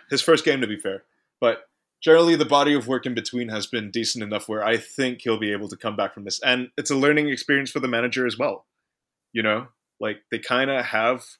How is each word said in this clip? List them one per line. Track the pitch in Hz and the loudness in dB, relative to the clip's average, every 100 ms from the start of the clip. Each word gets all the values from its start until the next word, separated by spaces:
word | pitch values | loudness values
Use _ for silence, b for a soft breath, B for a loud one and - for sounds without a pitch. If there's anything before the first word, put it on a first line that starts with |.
| - | -4
his | 139 | -2
first | - 156 151 | 4 4 4
game, | 139 | 0
to | 117 | -2
be | 104 | -4
fair. | 98 95 - _ _ _ | -6 -8 -12 _ _ _
But | 120 113 - _ _ _ | 0 0 -6 _ _ _
generally, | - 165 170 165 | 6 8 8 4
the | 147 | 4
body | 143 143 | 4 4
of | 147 117 | 2 0
work | 131 127 | -2 -2
in | 117 | -6
between | - 123 120 | -6 -6 -6
has | 107 98 | -6 -6
been | 120 104 | -6 -6
decent | 110 110 120 | -4 -4 -6
enough | 104 104 - | -6 -6 -6
where | 107 | -4
I | 107 113 | 0 0
think | - - 131 120 | -2 -4 -4 -2
he'll | 120 110 | -2 -2
be | 107 | -2
able | 101 101 | -4 -6
to | 95 | -8
come | 113 107 | -6 -4
back | 98 | -4
from | - | -6
this. | 98 - | -10 -4
And | 135 127 123 - | 0 0 -2 -8
it's | 139 | -4
a | 139 | 0
learning | 143 151 147 | 2 2 0
experience | 127 - 139 139 | -4 -2 -2 -2
for | 147 | -4
the | 131 | -2
manager | 117 123 123 123 | -2 -2 -2 -4
as | 107 | -2
well. | 135 95 - _ _ _ _ _ _ | -4 -4 -12 _ _ _ _ _ _
You | 113 | -2
know, | 110 107 131 _ _ _ | 0 0 -4 _ _ _
like, | 107 104 _ | -6 -6 _
they | 117 | -10
kinda | - 127 135 135 | -2 0 0 -2
have | 120 110 113 127 - - | -2 0 0 0 -6 -12